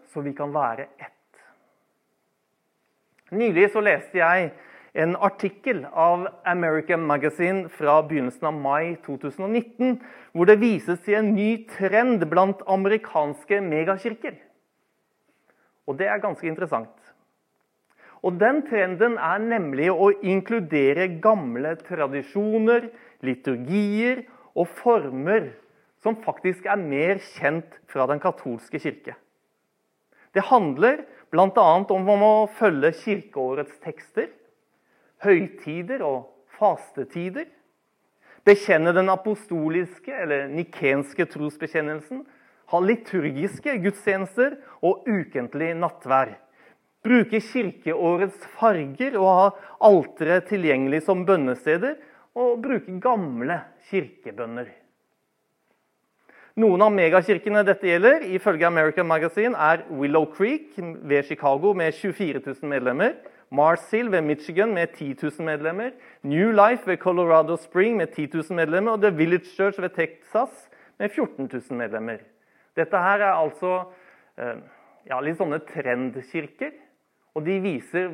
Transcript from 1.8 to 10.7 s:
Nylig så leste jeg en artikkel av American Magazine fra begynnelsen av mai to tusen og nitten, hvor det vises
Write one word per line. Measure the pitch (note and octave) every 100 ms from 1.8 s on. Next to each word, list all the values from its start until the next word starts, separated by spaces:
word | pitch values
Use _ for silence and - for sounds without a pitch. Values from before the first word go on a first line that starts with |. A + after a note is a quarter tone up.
| _ _ _ _ _ _ _ _ _ _ _ _ _ _ _
Nylig | G3 A#3 E3+ G3+
så | G#3+
leste | G#3 D3 - F3+
jeg | E3 F#3 D#3+ - - - _ -
en | E3 F3+
artikkel | G3 F#3+ G3 - C4+ F#3+ C#3
av | - E3+ F3 F#3 - F3+
American | F3 E3+ D#3 D#3 E3 D#3
Magazine | D3 D3 D3 F3+ F#3+ E3
fra | - D3 D#3
begynnelsen | D3+ D3+ B2+ - D#3
av | D3+
mai | C3+ D3 E3+ E3 -
to | C3+
tusen | D3 - F#3+
og |
nitten, | A#3 A#3 - B3+ A#3+ - - -
hvor | E3 F3+
det | G#3+
vises | A#3